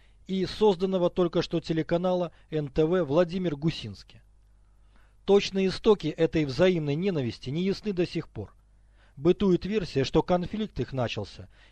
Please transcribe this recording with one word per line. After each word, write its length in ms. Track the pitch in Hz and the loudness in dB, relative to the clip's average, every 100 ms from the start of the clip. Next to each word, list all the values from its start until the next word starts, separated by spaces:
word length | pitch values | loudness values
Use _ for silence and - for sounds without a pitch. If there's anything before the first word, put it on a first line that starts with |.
| - _ - | -20 _ -6
и 200 | 190 175 | -4 -4
созданного 640 | - 214 175 190 190 175 | 2 2 4 0 2 2
только 320 | - 175 175 | 2 0 0
что 180 | - 165 | -2 -4
телеканала 720 | - 160 151 170 185 180 170 - _ | -2 -2 0 0 0 -2 -4 -10 _
Н 180 | 156 143 | -6 -2
Т 180 | - 156 | 0 2
В 180 | 185 | 2
Владимир 520 | 147 151 170 190 180 143 | 2 2 2 0 -4 -2
Гусинский. 680 | 160 - 110 95 - - - _ _ _ _ _ _ _ _ _ - | -2 -2 -8 -14 -20 -20 -20 _ _ _ _ _ _ _ _ _ 2
Точные 400 | 202 - 190 190 | 4 4 0 -2
истоки 400 | - 226 208 151 | 2 2 2 0
этой 400 | 156 165 170 147 | 0 0 0 -2
взаимной 480 | 123 185 175 147 | 2 2 2 0
ненависти 560 | 143 196 165 120 - 127 | -2 -2 -2 -4 -6 -6
не 120 | 151 | -4
ясны 300 | 190 185 208 | -2 -4 -4
до 140 | 185 170 | -4 -4
сих 240 | 170 - | -4 -8
пор. 240 | - 95 - _ _ _ _ _ - | -12 -14 -16 _ _ _ _ _ 0
Бытует 480 | 151 185 202 175 | 2 4 4 2
версия, 400 | 185 214 175 139 | 2 -4 -2 -2
что 180 | 131 160 | 2 2
конфликт 560 | - 180 170 214 214 - | 2 0 0 -6 -6 -6
их 140 | 127 | -6
начался 560 | 131 117 - 98 - 95 - - | -4 -4 -4 -10 -14 -20 -20 -20